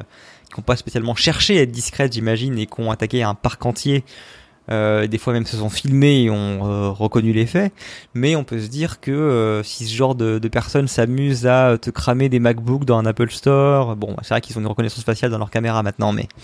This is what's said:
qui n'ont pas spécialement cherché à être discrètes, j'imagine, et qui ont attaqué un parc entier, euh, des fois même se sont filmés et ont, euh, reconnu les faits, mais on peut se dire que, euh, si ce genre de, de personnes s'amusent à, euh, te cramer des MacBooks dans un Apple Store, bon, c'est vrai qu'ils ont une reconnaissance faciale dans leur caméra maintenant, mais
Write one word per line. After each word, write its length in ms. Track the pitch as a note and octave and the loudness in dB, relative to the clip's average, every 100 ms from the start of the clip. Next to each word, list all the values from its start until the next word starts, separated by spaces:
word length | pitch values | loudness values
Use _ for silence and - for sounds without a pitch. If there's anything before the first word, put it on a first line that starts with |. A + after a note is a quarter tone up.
| G#2+ - - - _ | -14 -20 -20 -20 _
qui 100 | - | -8
n'ont 40 | |
pas 140 | A2 B2 | -2 -2
spécialement 380 | - B2 A#2 A#2 | -2 -4 -2 0
cherché 420 | - D#3 - G3 | 0 0 2 4
à 60 | |
être 80 | B2+ | 2
discrètes, 420 | A#2+ - - C#3 | 0 -8 -2 -2
j'imagine, 440 | A2+ A2 A2 C3+ A#2+ | 0 -2 0 -2 -4
et 100 | G#2+ | -6
qui 120 | - | -4
ont 120 | A2+ | -4
attaqué 300 | A2 A2 B2 | -2 -2 -2
un 120 | G#2+ | -2
parc 320 | G2+ B2 - B2 | -2 -4 -4 -4
entier, 400 | A2+ C#3+ C#3 - - - - - _ - | -2 0 0 -2 -16 -20 -20 -20 _ -6
euh, 360 | A2 G#2+ G#2+ G#2+ | -2 2 2 0
des 100 | A2 | -2
fois 160 | - | -2
même 120 | A#2+ A2 | -2 -2
se 120 | A2 | -4
sont 120 | G#2+ | -4
filmés 520 | - C#3+ C3+ C#3+ C#3 | -4 0 4 6 6
et 80 | A2+ | 4
ont, 360 | G#2 G2+ G2 G2+ | 2 -2 -2 -2
euh, 240 | G2+ G2+ | 0 -2
reconnu 440 | G2 G#2+ B2 A2+ | 0 0 2 2
les 120 | A2 A#2 | 2 2
faits, 280 | F3 G3+ - - - - | 0 0 -4 -20 -20 -10
mais 240 | A#2+ C#3 D#3+ | -2 0 0
on 80 | C3 | -2
peut 160 | A#2 | -6
se 60 | G#2+ | -6
dire 340 | C3+ D#3+ - | -4 -6 -6
que, 100 | - | -4
euh, 520 | C#3 D#3 A#2+ A2 G#2+ | 0 2 2 2 -2
si 220 | G#2+ - A2+ | -4 -8 -8
ce 80 | |
genre 220 | A2+ C3 B2+ | -2 0 0
de, 240 | A2+ A2 | 0 0
de 80 | A2 | -2
personnes 400 | A#2+ - C#3+ C#3 | -4 -2 0 0
s'amusent 600 | - A#2 C3 C#3+ B2+ B2 | 0 0 0 0 0 2
à, 240 | B2+ B2+ | 4 4
euh, 60 | A#2 | 2
te 120 | - | -2
cramer 400 | - - B2 C3+ | -4 0 2 2
des 100 | B2 | 4
MacBooks 460 | A#2+ A#2 A#2 C3+ C3+ | 4 2 0 0 2
dans 120 | A#2 | 2
un 80 | A2 | 2
Apple 240 | A2 A#2 | 0 -2
Store, 680 | - D3 C#3 C#3 C#3+ B2 G#2+ | 0 2 4 4 4 0 -2
bon, 180 | G#2 G2 | -6 -8
c'est 80 | - | -2
vrai 100 | A2+ | -4
qu'ils 160 | - A2+ | -2 -6
ont 40 | |
une 60 | G#2+ | -4
reconnaissance 360 | G#2+ A2+ A#2+ | -2 -2 -2
faciale 280 | A#2 A2 B2 | -4 -2 0
dans 80 | A2+ | -2
leur 100 | G#2 | -4
caméra 340 | A2+ A#2 A2 | -2 -2 -2
maintenant, 300 | G#2+ - G#2+ | -2 -2 -2
mais 160 | G#2 G#2 - | -2 -6 -12